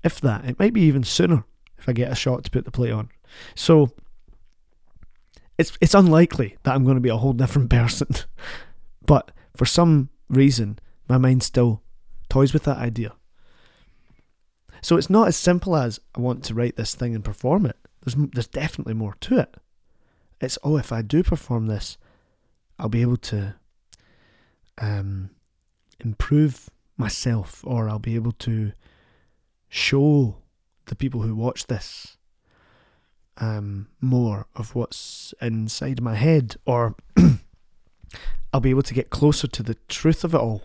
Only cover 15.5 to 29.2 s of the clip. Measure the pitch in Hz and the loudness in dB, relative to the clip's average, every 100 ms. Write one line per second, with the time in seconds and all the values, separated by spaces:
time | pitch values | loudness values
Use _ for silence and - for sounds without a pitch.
15.5 | 175 190 160 123 104 _ - 123 120 - | 0 0 -2 -2 -6 _ -6 -4 -4 -6
16.5 | 113 120 - 110 - 120 113 104 101 123 | -4 -4 -4 -8 -6 -6 -4 -6 -6 0
17.5 | 180 160 - _ _ - 127 147 127 110 | 0 0 -4 _ _ -6 -2 -2 -4 -6
18.5 | - 156 - - 110 107 - - 254 - | -6 -6 -8 -8 -6 -6 -10 -2 0 0
19.5 | - _ _ _ _ _ _ _ _ 131 | -8 _ _ _ _ _ _ _ _ -10
20.5 | - - 151 - 113 107 151 185 165 - | -6 -2 -2 -2 -6 -2 0 2 -2 -4
21.5 | 117 110 104 - - _ _ _ _ _ | -4 -2 -6 -8 -16 _ _ _ _ _
22.5 | _ _ _ 117 117 120 123 - 104 101 | _ _ _ -4 0 0 -2 -4 -6 -8
23.5 | - _ _ _ - _ _ _ _ _ | -12 _ _ _ -20 _ _ _ _ _
24.5 | _ _ - 107 104 98 98 95 _ _ | _ _ -8 -6 -6 -6 -8 -10 _ _
25.5 | _ _ _ _ _ 120 104 - 147 151 | _ _ _ _ _ -8 -6 0 2 2
26.5 | 127 - _ _ - 107 - 127 117 98 | -2 -20 _ _ -8 -6 -4 -4 -4 -6
27.5 | - - 120 110 107 113 117 113 - - | -12 -6 -4 -4 -6 -6 -4 -4 -6 -6
28.5 | 113 107 - _ _ _ _ | -4 -4 -8 _ _ _ _